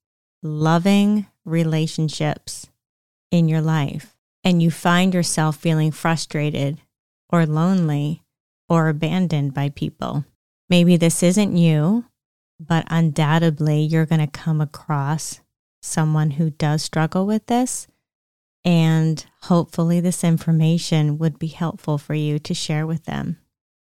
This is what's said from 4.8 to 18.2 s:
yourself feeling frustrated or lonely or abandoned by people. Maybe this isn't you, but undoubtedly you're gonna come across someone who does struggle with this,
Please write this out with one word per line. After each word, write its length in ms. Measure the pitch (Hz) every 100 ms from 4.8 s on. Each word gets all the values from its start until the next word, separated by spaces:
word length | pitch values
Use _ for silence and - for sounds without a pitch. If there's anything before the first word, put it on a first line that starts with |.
| 175 175 185
yourself 440 | 180 170 - 156 151
feeling 340 | 170 156 156
frustrated 920 | 143 165 160 - 151 147 131 139 165 _ _ _ _ _
or 160 | 170 156
lonely 720 | 156 175 190 160 147 147 165 _ _ _ _ -
or 200 | 170 160
abandoned 680 | 151 160 185 175 151 139 143
by 140 | 143
people. 560 | - 147 - 127 139 - _ _ _ -
Maybe 260 | 180 175 175
this 280 | 170 -
isn't 340 | 175 196 202 175
you, 480 | 165 151 156 233 - _ _ _ _ _
but 260 | 156 165 -
undoubtedly 920 | 165 160 147 147 165 165 151 151 151
you're 240 | 156 160 156
gonna 220 | 160 151
come 340 | - 165 156
across 800 | 151 - - 147 139 160 - - _ _ _ _
someone 500 | - - 156 156 156
who 200 | 139 160
does 320 | 147 151 156
struggle 420 | - 160 160 185 196
with 220 | 214 -
this, 400 | 240 254 - - _ _ _